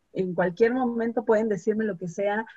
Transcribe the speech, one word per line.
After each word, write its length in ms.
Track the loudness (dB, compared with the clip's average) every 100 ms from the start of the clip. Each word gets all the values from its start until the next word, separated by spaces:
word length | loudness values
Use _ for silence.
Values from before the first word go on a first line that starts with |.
| _
en 200 | -4 -4
cualquier 400 | 0 -2 2 2
momento 520 | 4 0 0 -2 -2 2
pueden 240 | 2 4
decirme 360 | 0 0 0 -2
lo 120 | -4
que 100 | -8
sea, 380 | -4 -2 -2 -4